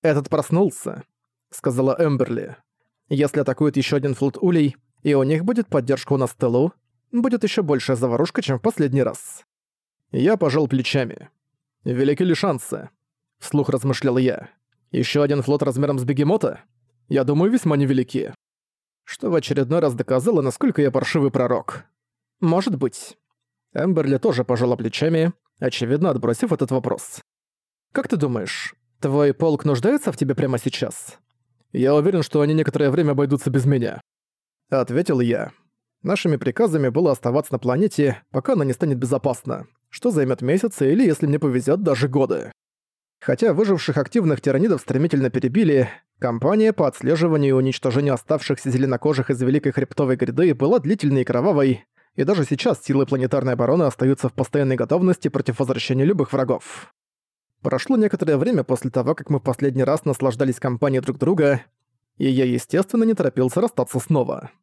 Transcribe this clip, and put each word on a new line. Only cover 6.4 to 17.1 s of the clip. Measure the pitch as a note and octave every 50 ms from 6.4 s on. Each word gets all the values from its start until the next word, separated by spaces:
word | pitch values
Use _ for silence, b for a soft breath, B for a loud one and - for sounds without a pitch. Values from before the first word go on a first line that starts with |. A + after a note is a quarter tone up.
| C3 A#2+ A#2 B2 C#3+ F3+ - _ _ _ _ _ _ _
будет | - A#3+ A#3+ C4 A#3 A3+
еще | - G3+ - -
большая | G3 D3 D3 B2+ - - C3
заварушка, | A2+ B2 B2+ A#2 A#2+ D#3 E3+ - -
чем | - - C3+ A#2
в |
последний | - A3+ A3+ - D3+ C3+ B2 C#3
раз". | B2+ - - - - - - - _ _ _ _ _ _ _ _ _ _ _ _ _ _
Я | - C3 B2+ F3+ A3 F#3+
пожал | F3 C#3+ B2 C#3+ - B2+
плечами. | C3+ C3 A#2+ - - C#3 B2+ A2+ - - - - _ _ _ _ _ _ _ _ _ _ _
"Велики | A#2+ B2 B2 C#3 C#3 D3 C3+
ли | F#3 F3+ E3
шансы?" | - - G3 D3 A#2+ - - - G#2 - C3 _ _ _ _ _ _ _ _ _ _
вслух | - - - D3 C#3 -
размышлял | - B2+ A2+ C3+ B2 - - C3+ B2
я. | C3 B2+ B2+ A#2 - - - _ _ _ _ _ _ _ _
"Еще | - B2+ B2 - - D3
один | D3 C#3 D3 C#3+
флот | A#2+ C3+ D3 D3
размером | - D3 A#2+ B2+ C#3+ C#3+ C#3+ C3
с | B2
бегемота? | B2 C#3+ C3 D3 D3 G3 A3 - A#2+ D2 - _ _ _ _ _ _ _ _ _
Я | _